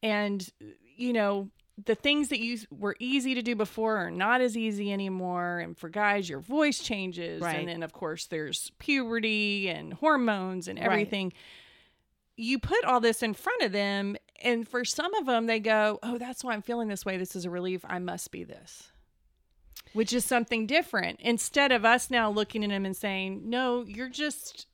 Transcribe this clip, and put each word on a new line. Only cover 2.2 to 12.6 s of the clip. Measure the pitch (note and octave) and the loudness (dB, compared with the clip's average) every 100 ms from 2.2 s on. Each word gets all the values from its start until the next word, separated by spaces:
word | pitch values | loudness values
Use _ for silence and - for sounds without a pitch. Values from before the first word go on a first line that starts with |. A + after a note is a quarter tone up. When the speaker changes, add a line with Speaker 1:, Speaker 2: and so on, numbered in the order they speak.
| C#4+ | 2
Speaker 1:
that | C4+ | 0
you | A3+ A#3 | -2 -4
s-, | G#3+ | -8
were | C#3+ G3+ - | -6 -4 -4
easy | B3 C#4 B3+ B3+ | 2 2 2 0
to | |
do | A#3+ A#3 | 0 0
before | G#3 - A3 A3 | 0 0 0 2
are | E3+ | 0
not | E3+ G3 B3 | 0 4 4
as | B3+ A3+ | 4 2
easy | A3 G3+ G3+ | -2 -2 -2
anymore. | G3 G3 F#3 F3+ F3+ F3 F3 | -2 -2 -2 -2 -2 -2 -2
And | E3+ E3 | -6 -8
for | E3+ | -8
guys, | F3+ G#3 G3+ F3+ | 0 2 2 0
your | C#3 | -6
voice | D#3+ C#4+ D4+ C4 | -2 2 4 2
changes. | - G#3 F#3 F3 E3+ E3 | -2 -4 -4 -4 -6 -4
Speaker 2:
Right. | E3+ D#3 | -2 -2
Speaker 1:
And | F3 | -4
then, | E3+ | -4
of | E3 | -6
course, | - E3+ D#3+ - | -6 -8 -6 -6
there's | E3 D3+ - - _ | -6 -4 -6 -8 _
puberty | - C#4 A#3+ A#3 A3 G#3+ G#3 G3+ F#3+ | 0 0 2 0 2 2 2 0 -2
and | D#3+ D#3 | -4 -6
hormones | F3 D#4 D4+ A#3+ G3+ F#3 F#3 F3+ | 0 4 6 4 2 0 -4 -6
and | - | -2
Speaker 2:
Right. | - | 2
Speaker 1:
everything. | F#3+ G#3 G3+ F#3 - - - - - _ _ _ _ _ - | 2 2 -2 -2 -6 -20 -20 -20 -20 _ _ _ _ _ -10
You | A3+ | -2
put | C4+ | -2